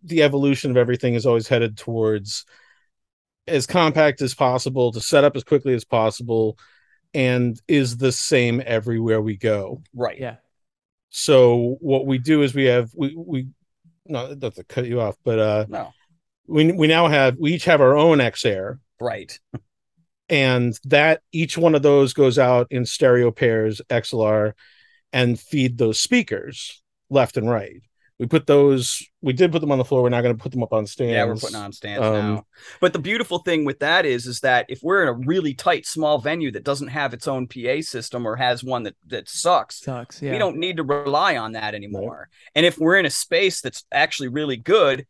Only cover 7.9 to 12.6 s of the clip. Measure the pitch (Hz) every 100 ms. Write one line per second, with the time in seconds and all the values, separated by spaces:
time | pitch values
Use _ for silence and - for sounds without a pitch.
7.9 | 120 131 127 - 143 120 120 117 113 110
8.9 | 117 113 110 107 101 113 104 95 - -
9.9 | 120 120 - 127 113 _ _ _ _ _
10.9 | _ _ - - 135 123 120 120 135 156
11.9 | 135 135 131 123 156 143 127